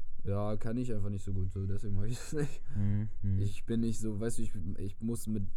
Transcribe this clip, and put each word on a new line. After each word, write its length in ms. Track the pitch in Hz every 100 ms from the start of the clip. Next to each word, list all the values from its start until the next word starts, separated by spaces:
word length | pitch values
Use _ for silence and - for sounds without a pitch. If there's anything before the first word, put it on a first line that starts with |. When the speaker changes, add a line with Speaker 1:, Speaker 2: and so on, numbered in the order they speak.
| - -
Speaker 1:
Ja, 320 | - 101 104 104
kann 200 | 113 123
ich 180 | 123
einfach 140 | 101 101
nicht 140 | 98
so 80 | 101
gut, 180 | 95 92
so, 160 | 98 98
deswegen 300 | 98 107 95
mach 80 |
ich 120 | 104 123
das 160 | -
nicht. 300 | 151 143 - - 147
Speaker 2:
Mhm, 320 | 202 202 208 -
mhm. 160 | 101 101
Speaker 1:
Ich 260 | 98 - -
bin 140 | 113
nicht 180 | 113 107
so, 220 | 110 101
weißt 180 | 113 117
du, 40 |
ich, 100 | 110 104 85 -
ich 220 | 95 -
muss 260 | 113 117 110
mit 160 | 104 101